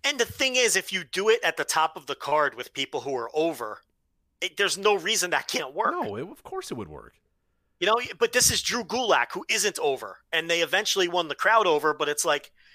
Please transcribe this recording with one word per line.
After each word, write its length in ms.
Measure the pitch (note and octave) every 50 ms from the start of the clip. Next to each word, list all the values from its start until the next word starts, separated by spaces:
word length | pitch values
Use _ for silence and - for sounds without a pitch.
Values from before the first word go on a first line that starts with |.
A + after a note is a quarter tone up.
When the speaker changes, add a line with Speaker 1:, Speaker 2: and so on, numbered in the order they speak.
| -
Speaker 1:
And 160 | C4+ D4 B3+
the 60 | A#3
thing 300 | - - - C#4 C4 B3+
is, 200 | B3+ B3 A3 F#3
if 160 | F#3+ F3+ -
you 120 | F#3+ F#3+ E3+
do 260 | _ - F#3 G3 A3
it 100 | A3+ A#3 -
at 140 | E3+ -
the 60 | - D3
top 320 | - - D#3+ D#3 D#3 -
of 120 | F#3 D3
the 80 | - C#3
card 400 | - - C#3 D3 D3+ D3 C#3 A#2
with 180 | A2+ B2 - _
people 280 | - C#3 - - C#3
who 140 | A#2 C3 C3+
are 140 | B2 A#2 A#2+ -
over, 480 | D#3 D#3+ E3 D#3 C3 A#2+ G#2+ G#2 - _ _ _ _ _ _ _ _ _ _ _ _
it, 160 | - F#3+ -
there's 200 | - G3+ - -
no 180 | F#3 G3 G#3+ G#3
reason 340 | F#3+ D#3+ G3 A3 - F3 F3+
that 160 | D#3+ C#3 -
can't 260 | - - B3+ D3 - C#3+
work. 200 | F3 A3 - E4+
Speaker 2:
No, 220 | F4+ C#4+ A2 G2+
it, 120 | A2 C#3+
of 160 | G3 D4 - _
course 280 | - - F#4+ F#4 -
it 60 | -
would 120 | A#2+ G2+ D#2
work. 240 | D2+ C2+ A1 G#1+ _ _ _ _ _ _ _ _ _ _ _ _ _ _
Speaker 1:
You 80 | E3+
know, 120 | G3 A3 A#3+ B3 - -
but 160 | _ A#3 A3+ -
this 180 | A#3+ - -
is 100 | A#3 F#3+
Drew 220 | - - - B3 A3
Gulak, 480 | D#3 G#3 B3 B3+ G#3+ E3+ C3+ A#2+ -
who 140 | - F#3 - -
isn't 300 | A3 A3 F#3+ G#3 - -
over, 380 | - D3 C3+ A#2+ A2+ G2+ F2+ - _ _
and 180 | - E3 E3 E3+
they 120 | E3+ E3+
eventually 460 | E3+ D3+ F3 F#3+ A3 - - G3 F#3
won 200 | F3 F3 F3+ E3+
the 80 | D#3 C#3+
crowd 320 | - - F#3+ A3 A3+ G#3+
over, 260 | F3+ D#3 D3 C#3 D#3 D3+
but 160 | - D#3 C#3+
it's 160 | D3 - -
like, 260 | E3 D3 C#3+ - - _ _ _ _